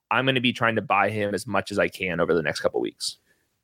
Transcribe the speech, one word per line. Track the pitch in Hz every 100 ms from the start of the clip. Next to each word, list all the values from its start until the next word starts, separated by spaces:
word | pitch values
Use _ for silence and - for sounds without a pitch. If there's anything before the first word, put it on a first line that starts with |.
| -
I'm | 117 131
gonna | 127
be | 120
trying | - 113 110
to |
buy | 98 98 101
him | 107 101
as | 110 104
much | 98 -
as | 101
I | 87
can | - 92 82
over | 85
the | 85
next | 76 -
couple | - 60
weeks. | 58 - - - _ _ _ _